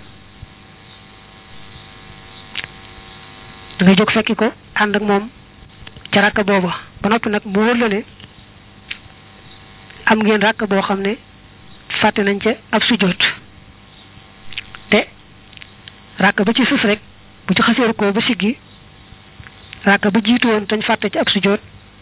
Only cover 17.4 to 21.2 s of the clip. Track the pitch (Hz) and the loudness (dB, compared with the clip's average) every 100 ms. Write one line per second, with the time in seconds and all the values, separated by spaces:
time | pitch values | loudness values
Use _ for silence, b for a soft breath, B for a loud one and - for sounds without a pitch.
17.4 | - 185 233 240 240 226 202 202 - 208 | -4 0 2 2 0 0 -2 0 -2 -2
18.4 | 196 262 - - - - - - - - | -2 -4 -10 -20 -20 -20 -20 -20 -20 -20
19.4 | - - - - - 202 214 196 208 240 | -20 -20 -20 -4 2 2 2 0 2 2
20.4 | 240 214 202 214 214 220 208 311 | 2 0 0 -4 -2 -2 -2 -2